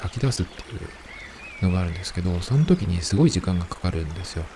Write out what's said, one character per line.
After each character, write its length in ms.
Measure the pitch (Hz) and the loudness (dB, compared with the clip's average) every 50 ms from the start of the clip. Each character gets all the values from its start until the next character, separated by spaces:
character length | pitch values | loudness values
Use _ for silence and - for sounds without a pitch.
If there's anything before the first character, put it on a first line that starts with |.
書 60 | - 95 | -6 -6
き 120 | - - | -2 0
出 120 | 139 135 | 0 2
す 120 | - - 92 | 2 2 -2
っ 20 | |
て 160 | - - - - - | -2 -4 -10 -14 -10
い 40 | 117 - | -10 -10
う 20 | - - - - - - - - - - - - - - - - | -10 -10 -12 -16 -16 -16 -16 -16 -16 -16 -16 -16 -16 -14 -4 0
の 100 | 101 90 | 2 2
が 80 | 90 92 | 4 2
あ 40 | 90 | 2
る 60 | 85 | 0
ん 40 | 82 | -2
で 100 | 90 92 | -4 -6
す 100 | - - | -6 -4
け 80 | 95 | -2
ど、 180 | 87 92 87 87 | 0 0 0 0
そ 140 | 87 - 127 | 0 2 4
の 100 | 147 160 | 4 6
時 180 | 185 180 180 101 | 6 6 4 4
に 180 | 87 87 85 | 2 0 0
す 140 | 82 - 98 | 0 2 4
ご 100 | 104 160 | 6 6
い 60 | 147 | 6
時 100 | - 92 | 4 2
間 160 | - 92 92 87 | 2 2 2 0
が 80 | 87 | 0
か 140 | - - - | -2 -4 -2
か 120 | - 90 | -2 -2
る 140 | 82 82 80 | 0 0 -4
ん 40 | 76 80 | -4 -6
で 100 | 92 90 | -6 -8
す 100 | - - | -6 -6
よ。 120 | 85 80 - - | -6 -6 -8 -10